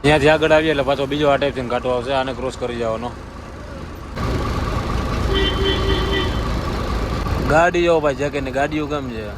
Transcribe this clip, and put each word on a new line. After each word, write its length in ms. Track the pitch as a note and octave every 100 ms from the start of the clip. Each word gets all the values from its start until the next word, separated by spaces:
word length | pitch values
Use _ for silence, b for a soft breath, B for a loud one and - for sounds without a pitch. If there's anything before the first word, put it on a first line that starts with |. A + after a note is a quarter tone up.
ત્યાંથી 300 | C#3+ D3+ C#3+
આગળ 220 | D#3 D#3 D#3
આવીએ 160 | D#3+
એટલે 120 | C#3+ C3
પાછો 180 | C#3 C#3
બીજો 180 | D3 D3
આ 80 | C#3
ટાઈપથી 320 | C#3 C3 B2
કાંટો 200 | B2 B2+
આવશે, 180 | B2 A#2+ C#3
આને 120 | C3 A#2+
ક્રોસ 180 | B2+ -
કરી 180 | B2 A#2+
જવાનો. 280 | A#2 A2 A#2 - - - - - - - - - - - - - - - - - - - - - - G4 F#4+ - G4 - - - - F#4+ F#4 D4+ - - - - - - - - - - B2+
ગાડીઓ 480 | D3 E3+ E3+ E3+ E3
ભાઈ, 160 | D3 C3
જે 80 | C#3+
કેની 240 | C#3 C3+ B2+
ગાડીઓ 280 | D3 D3+ D3
કેમ 160 | D3 C3 A2+
છે? 140 | G#2